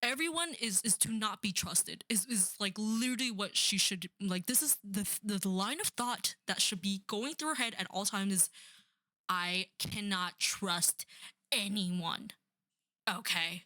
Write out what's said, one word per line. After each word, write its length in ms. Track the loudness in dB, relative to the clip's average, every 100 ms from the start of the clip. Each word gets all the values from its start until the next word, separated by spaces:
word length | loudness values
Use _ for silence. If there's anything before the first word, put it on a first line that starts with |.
everyone 540 | 0 2 0 0 -2 -2
is, 200 | 0 2
is 140 | 4 4
to 140 | 4
not 300 | 2 0 -2
be 100 | -2
trusted, 520 | -2 0 0 0 -4 -2
is, 160 | -2 0
is, 300 | 2 0 2
like, 140 | -4 -2
literally 540 | -2 0 0 0 -2
what 240 | -2 -2 2
she 220 | 2 4
should, 320 | 2 2 -6 _
like, 240 | -2 0 2
this 160 | 2
is 160 | 2 0
the, 240 | 0 -2 -2 -2
the, 160 | -2 -2
the 100 | 0
line 300 | 2 0 0
of 80 | -2
thought 480 | 0 -2 0 -2 -4 -4
that 140 | 0
should 200 | 2 2
be 220 | -2 -2 -2
going 260 | -4 -4
through 160 | -4 -2
her 60 | 0
head 200 | 0 -2
at 100 | -6
all 160 | -2 -2
times 280 | 0 0
is, 160 | 2 2 0 -20 -20 _ _ _ _ _
I 400 | -2 0 0 -2 _
cannot 600 | -6 -4 -2 -2 -2 -2
trust 680 | -2 0 -2 2 2 0 -6 -14 -20 -20 _
anyone. 800 | -2 0 0 0 0 -2 -4 -6 -18 _ _ _ _ _ _ -4
Okay. 540 | -4 0 2 0 -2